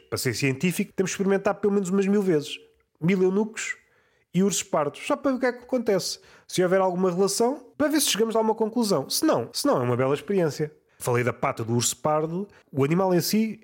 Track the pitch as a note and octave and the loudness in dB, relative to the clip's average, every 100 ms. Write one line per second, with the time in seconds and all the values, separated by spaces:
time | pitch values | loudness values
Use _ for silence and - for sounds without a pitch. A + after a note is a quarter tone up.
0 | - G#2+ B2+ G#2+ C3+ C3 F3+ E3+ G3 - | -8 -4 -2 0 -2 0 -2 -2 -4 -4
1 | F#3 - G3 G3 G3+ G3+ G#3 G3+ F3+ G3 | -4 -2 0 0 0 0 0 0 0 0
2 | G3 G#3 F#3+ D3+ C#3 - - _ _ - | 2 2 2 0 -2 -10 -16 _ _ -4
3 | D#3+ G3 F#3 F#3+ A3 - - - _ _ | 0 2 2 2 -2 -6 -10 -10 _ _
4 | _ _ _ F3 G3 - - E3 C#3+ - | _ _ _ 0 2 0 -2 -2 -2 -4
5 | - D4 C#4+ B3+ B3+ A#3+ - B3+ A3+ F#3+ | -4 -2 -2 0 -2 -4 -4 -2 0 0
6 | - - - - - - F3+ F#3+ F#3+ F3+ | -2 -8 -14 -20 -6 0 2 2 2 0
7 | F#3+ F3 G3 G3 A#3 D4+ - - D4 D4+ | 0 2 0 2 0 -2 -8 -4 0 0
8 | - F#3 A3+ A3 A3 A3 A3 A#3+ G#3 D#3 | 0 0 0 2 0 0 -2 0 0 0
9 | - - D#4 E3+ A#2 - C#4+ F3 B2 B2 | -2 -2 0 0 -2 -2 0 2 2 2
10 | C3 C#3+ - G3 D#3+ - D3 - _ - | 2 0 0 0 0 -2 -6 -10 _ -8
11 | - A#2+ A#2+ - C#3+ B2+ A2+ A#2+ - - | -2 0 0 -2 -2 -2 -2 0 0 0
12 | D#3 D3+ D#3+ E3+ G3+ - _ C#3 C#3 F3 | 0 0 0 -4 -8 -14 _ -2 2 2
13 | F#3+ F3 - G#3 A3 - | 2 2 2 0 0 -4